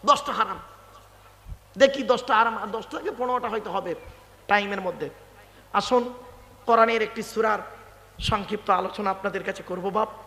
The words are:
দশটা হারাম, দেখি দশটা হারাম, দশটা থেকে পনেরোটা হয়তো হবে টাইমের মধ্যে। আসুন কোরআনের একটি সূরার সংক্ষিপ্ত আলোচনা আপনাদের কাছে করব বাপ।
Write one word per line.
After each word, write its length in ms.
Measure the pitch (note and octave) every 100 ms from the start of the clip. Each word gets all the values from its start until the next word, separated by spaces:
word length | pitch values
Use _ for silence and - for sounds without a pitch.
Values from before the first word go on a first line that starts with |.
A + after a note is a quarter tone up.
| G3+
দশটা 260 | C#4+ -
হারাম, 260 | A3+ G#3+ F#3+ - - - - - - - - - - - -
দেখি 240 | C4+ C#4
দশটা 340 | A3 A#3 - A3
হারাম, 340 | A3+ A3 G3+
দশটা 260 | A3 - D4+
থেকে 120 | E4 A#3
পনেরোটা 300 | B3 B3 B3
হয়তো 220 | A3 -
হবে 240 | F#3 A3 - - - - - -
টাইমের 320 | G#3 G3+ G3+
মধ্যে। 300 | F#3 - D3+ - - - - - -
আসুন 420 | G3+ - B3 A#3+ - - - - - -
কোরআনের 360 | A3+ A3+ A3+
একটি 200 | G#3+ -
সূরার 360 | - - A3 G#3 - - - - - -
সংক্ষিপ্ত 500 | - G#3+ G3 G#3 -
আলোচনা 400 | F#3 F#3+ - G3+
আপনাদের 340 | F#3+ G3+ F#3+
কাছে 180 | E3+ -
করব 280 | - F3+ F#3
বাপ। 180 | G3 G#3+ -